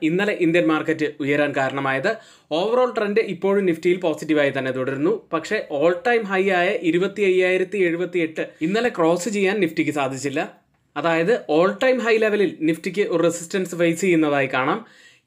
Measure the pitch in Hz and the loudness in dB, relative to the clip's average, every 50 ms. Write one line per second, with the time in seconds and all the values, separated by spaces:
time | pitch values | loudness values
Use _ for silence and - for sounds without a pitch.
0 | 160 151 170 185 208 208 180 - 175 160 165 175 160 160 156 151 147 160 156 151 | -2 0 2 2 0 0 0 0 2 2 2 2 2 2 0 0 0 -2 -2 -2
1 | 151 131 - - 143 139 143 147 147 143 131 143 135 131 131 139 139 135 135 135 | -2 -4 -4 -4 -2 0 0 2 0 0 0 -2 -2 -2 -2 -2 -2 0 0 0
2 | 135 202 220 - - - - _ _ - 151 165 185 220 240 254 254 247 220 226 | 0 -2 -4 -4 -8 -20 -20 _ _ -4 -2 -2 0 2 2 2 2 2 0 -2
3 | 208 202 208 226 214 202 180 170 - 196 196 202 196 180 170 170 - 180 175 170 | -2 0 0 0 0 -2 -4 -2 0 0 2 2 2 2 0 0 2 0 0 0
4 | 180 160 151 - 165 151 156 151 143 139 127 139 127 131 123 131 127 131 135 135 | 0 -2 -4 -2 -2 0 2 2 2 2 0 -2 -4 -4 -4 -4 -4 -4 -4 -2
5 | 147 180 226 190 - - 165 160 165 - 208 214 - - 156 139 151 170 180 175 | 0 0 0 -2 -4 -6 -6 -6 -4 -4 -4 -6 -4 -4 -2 2 2 2 2 2
6 | - 247 240 226 214 196 196 190 190 196 185 175 175 175 - - 160 160 165 175 | 0 0 0 0 0 0 0 0 2 2 2 2 2 0 0 -2 0 0 0 2
7 | 190 190 190 214 202 185 185 185 185 185 185 185 185 180 208 202 180 170 160 170 | 0 -2 -2 0 2 2 4 4 2 2 2 0 0 -2 -2 0 0 0 0 -2
8 | 185 170 180 180 160 156 - 180 151 - - - 156 170 196 226 240 233 233 185 | -4 -2 -2 -2 -2 -2 -2 -6 -8 -8 -6 -4 -4 -2 0 0 -2 -2 0 2
9 | 165 160 175 180 - 240 202 208 190 185 202 214 180 160 160 - 147 147 139 147 | 2 2 2 2 0 -4 -2 0 0 0 2 0 0 -2 0 -2 -2 -2 0 -2
10 | 135 131 135 127 120 139 131 156 190 202 - _ _ _ _ _ _ _ - 147 | -2 -4 -4 -4 -6 -4 -4 -4 -6 -6 -10 _ _ _ _ _ _ _ -8 -4
11 | 170 165 165 165 170 190 240 - - - 151 156 180 196 202 - 262 262 262 240 | -2 0 0 2 2 0 0 -2 0 0 2 2 2 2 0 0 2 2 2 2
12 | 214 233 220 220 220 214 208 208 196 156 - - 156 156 170 170 - 196 175 202 | 2 2 2 2 2 2 2 2 0 0 0 -2 -2 -2 -2 -2 -4 -6 -2 -2
13 | 196 - 175 160 165 165 165 - - - - 196 185 180 185 165 175 170 165 170 | -2 0 0 2 2 0 0 -2 -8 -6 -4 -4 -4 -4 -2 0 0 0 0 2
14 | 196 185 170 160 156 147 143 143 135 131 135 131 131 147 185 233 233 - - - | 2 2 4 4 4 2 2 0 0 0 0 0 0 0 -2 -4 -6 -12 -20 -20
15 | - - _ _ _ | -20 -20 _ _ _